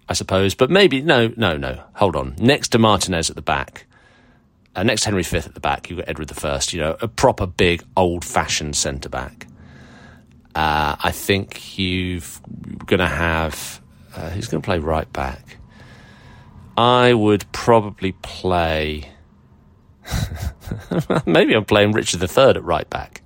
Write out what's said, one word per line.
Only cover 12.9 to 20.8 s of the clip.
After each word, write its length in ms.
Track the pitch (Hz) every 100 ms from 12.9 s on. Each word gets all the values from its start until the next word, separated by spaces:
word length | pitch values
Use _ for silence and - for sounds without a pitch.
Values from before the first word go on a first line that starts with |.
| 98 87
have, 720 | - 85 80 80 - - - - - - -
uh, 140 | 82
who's 160 | 92 113
gonna 140 | 156
play 180 | 123 90
right 320 | 78 78 -
back? 440 | - 67 - - - - - - - - - - - - - - -
I 380 | 120 123 123
would 360 | 120 104 101 -
probably 640 | - - 117 101 - 95 -
play, 840 | - - 92 87 82 78 78 78 76 - _ _ _ _ _ _ _ _ -
<laughs> 1200 | - - - - - - -